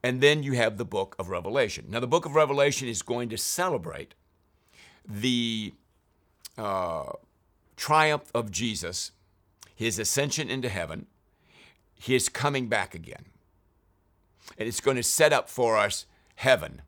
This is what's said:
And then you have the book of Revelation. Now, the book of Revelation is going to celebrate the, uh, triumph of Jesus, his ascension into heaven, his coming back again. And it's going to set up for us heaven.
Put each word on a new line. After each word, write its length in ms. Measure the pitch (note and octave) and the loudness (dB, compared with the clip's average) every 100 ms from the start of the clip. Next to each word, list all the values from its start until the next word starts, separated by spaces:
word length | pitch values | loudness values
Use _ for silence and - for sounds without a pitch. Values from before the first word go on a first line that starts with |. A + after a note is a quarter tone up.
| B2 | -2
And 140 | B2+ | 6
then 240 | C#3+ D3+ | 6 6
you 80 | C#3 | 2
have 260 | B2+ A2+ G#2 | 2 2 0
the 60 | |
book 320 | G2+ G2+ F#2+ - | -4 -4 -4 -6
of 120 | F#2 | -6
Revelation. 560 | F2+ F2+ C3 A2+ - G#1+ | -4 -2 0 0 -2 -8
Now, 140 | A2 | -6
the 60 | B2 | 0
book 180 | E3 E3 | 0 2
of 100 | D3 | 2
Revelation 540 | D3+ C#3 C#3+ C3+ B2+ | 4 4 2 2 -4
is 120 | G#2+ | -6
going 280 | - A#2+ A#2+ | -4 -4 -4
to 80 | G#2+ | -6
celebrate 760 | - - F3+ C3+ E2 C#2+ - _ _ _ _ _ _ _ - _ - | -4 -2 -2 -2 -6 -12 -16 _ _ _ _ _ _ _ -20 _ -12
the, 640 | G#2 B2+ B2 A#2 A2+ G#2 - _ _ _ _ _ _ - - | -2 0 0 0 -4 -6 -12 _ _ _ _ _ _ -20 -8
uh, 560 | G#2+ F#2+ F2+ D#2+ C2 - _ _ _ _ _ - | -4 -2 -2 -4 -8 -12 _ _ _ _ _ -12
triumph 520 | - D#3 D#3 D3 - - | 2 4 4 2 -2 -4
of 160 | G#2+ | -4
Jesus, 600 | F#2+ A#2 G2 E2+ F#2 - _ _ _ _ _ - | -4 -4 -4 -6 -8 -10 _ _ _ _ _ -20
his 240 | _ A2+ G#2+ | _ -4 -2
ascension 520 | G#2 - C#3+ D#3+ C3 | -2 -2 -2 -4 -4
into 180 | C3 B2 | -4 -4
heaven, 380 | F#2+ D#2+ D#2+ - _ _ _ _ _ - _ _ _ | -6 -6 -10 -14 _ _ _ _ _ -20 _ _ _
his 320 | - C3 - | 0 0 2
coming 400 | - C#3 C#3 A#2+ | -2 -2 0 0
back 260 | A2 - | -2 -2
again. 340 | E2+ E2 - - _ _ _ _ _ _ _ _ _ _ _ - - | -8 -16 -18 -20 _ _ _ _ _ _ _ _ _ _ _ -20 -8
And 100 | A2 | -6
it's 140 | A2 | -2
going 160 | C3+ C3 | 0 0
to 60 | |
set 280 | A#2 - D3+ | 0 4 6
up 180 | C#3 - | 6 0
for 280 | - A#2 A2 | 0 4 4
us 280 | G2+ - - _ _ - | 2 -2 -10 _ _ -2
heaven. 460 | C3 A#2+ D2+ - | 4 4 2 -14